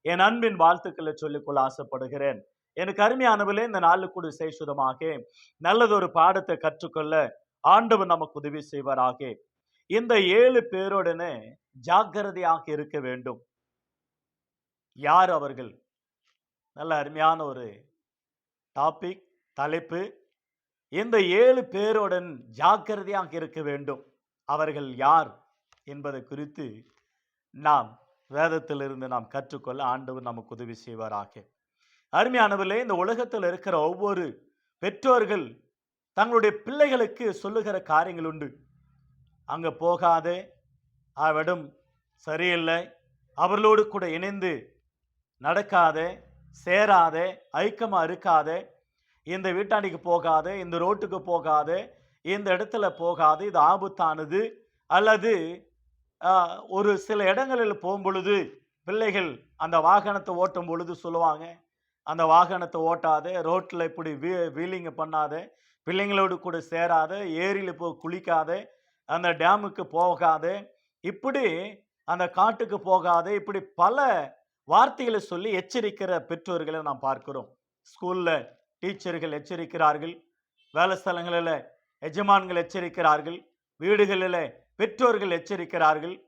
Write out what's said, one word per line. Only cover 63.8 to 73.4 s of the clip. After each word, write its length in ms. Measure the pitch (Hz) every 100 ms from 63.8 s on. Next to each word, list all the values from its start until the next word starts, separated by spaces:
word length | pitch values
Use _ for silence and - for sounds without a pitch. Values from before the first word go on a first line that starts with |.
இப்படி 280 | 165 165 160
வீ-, 380 | 143 156 185 170
வீலிங் 380 | 139 175 185 170
பண்ணாதே, 580 | 160 160 156 151 156 202 _ _ _ -
பிள்ளைங்களோடு 520 | 185 202 196 190 180
கூட 200 | 180 170
சேராதே, 640 | 165 165 170 170 156 190 196 160
ஏரியில 340 | 185 202 190
போய் 260 | 151 170 156
குளிக்காதே, 640 | 165 180 180 165 156 180 214 _ _ _
அந்த 240 | _ 160 180
டேமுக்கு 540 | 165 165 202 202 196
போகாதே, 880 | 170 160 175 175 170 160 160 196 208 _ _ _
இப்படி 760 | 185 202 262 269 233 165 196 202 _ _
அந்த 260 | - 175 175
காட்டுக்கு 500 | 180 202 226 226 202
போகாதே." 540 | 175 185 175 170 170
இப்படி 260 | 208